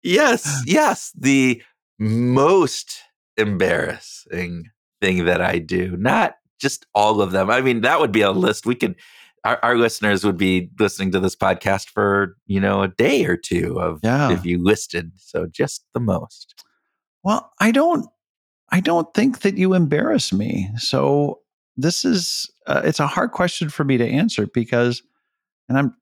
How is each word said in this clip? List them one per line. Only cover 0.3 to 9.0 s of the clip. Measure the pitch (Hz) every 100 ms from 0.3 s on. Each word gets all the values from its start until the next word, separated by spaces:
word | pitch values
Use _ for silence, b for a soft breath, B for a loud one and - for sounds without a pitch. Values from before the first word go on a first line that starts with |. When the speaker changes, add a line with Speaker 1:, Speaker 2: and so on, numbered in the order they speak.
| 220 143 139 120
Speaker 1:
yes. | 208 302 214 - -
The | 135 135 131 123 B B _ _
most | 107 113 123 131 143 190 147 - - - _ _ _ -
embarrassing | 107 95 92 85 85 - - - - 87 87 87 82 _ _ _
thing | 98 92 85
that | 87
I | 87 87
do, | 80 90 92 90
not | 113 226 214 - _ _
just | 135 - _
all | 104 104 107
of | 98
them. | 92 95
I | 120
mean, | 131 120
that | 120 156
would | 143
be | 104
a | 101
list. | 101 180 107 113
We |
could, | 123 101 -